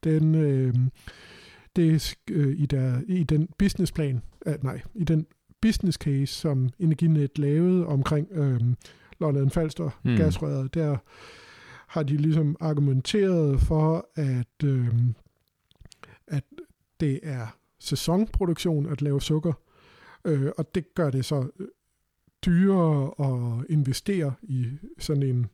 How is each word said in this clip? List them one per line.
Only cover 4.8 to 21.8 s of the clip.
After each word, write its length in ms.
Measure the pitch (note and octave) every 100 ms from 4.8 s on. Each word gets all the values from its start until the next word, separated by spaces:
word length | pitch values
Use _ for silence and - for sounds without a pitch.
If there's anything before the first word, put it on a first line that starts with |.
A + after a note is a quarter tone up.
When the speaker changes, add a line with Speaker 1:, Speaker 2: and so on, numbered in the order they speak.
| -
Speaker 1:
i 100 | A3+
den 220 | D#3+ D#3 D#3+ _ _ _
business 360 | A3 G#3+ F#3+ -
case, 360 | - C#3 C#3
som 360 | - D#3+ C#3 B2+ -
Energinet 600 | E3+ D3+ E3 D#3 C#3 -
lavede 460 | C#3+ D3+ F3+ F#3 E3+
omkring, 400 | C#3 C3+ D3+ E3
øhm, 440 | F3+ C#3+ B2 A#2 B2 - - _ -
Lolland 300 | D#3 C#3 C#3
Falster 400 | F3 D#3+ - D#3+ -
Speaker 2:
Mm. 120 | B2+ A#2
Speaker 1:
gasrøret, 580 | F#2 F2 - C#2 C3+
der 240 | E3 D3+ C3+ - - - - - - - - -
har 160 | -
de 140 | D3 D3
ligesom 380 | D3+ D#3 D3+ D#3
argumenteret 1040 | D#3+ D3 C#3+ C3 - G#3+ G3 F3 D3 C3+
for, 460 | - D#3 D#3 E3 - -
at, 480 | C#3 B2+ B2 _
øhm, 500 | D3 C3 A#2+ A#2 B2 A2 _ _ _ _ _ _ - - - - _
at 160 | D3 - D4 E4 _ _ _
det 200 | D#3 C3
er 240 | D#3+ C3 A2 - _ _
sæsonproduktion 1040 | - C#3+ - F3 A3 - F3+ D#3+ F3+ D#3 D3
at 100 | C#3+
lave 200 | D3 C#3
sukker, 320 | - D#3 E3 C#3+ _ _ _ - - - F#3+
øh, 260 | D3 C#3 -
og 180 | D3+ F#3
det 180 | D#3 -
gør 140 | D#3
det 160 | C3 B2
så, 240 | D3 C3 -
øh, 80 | F#3+ _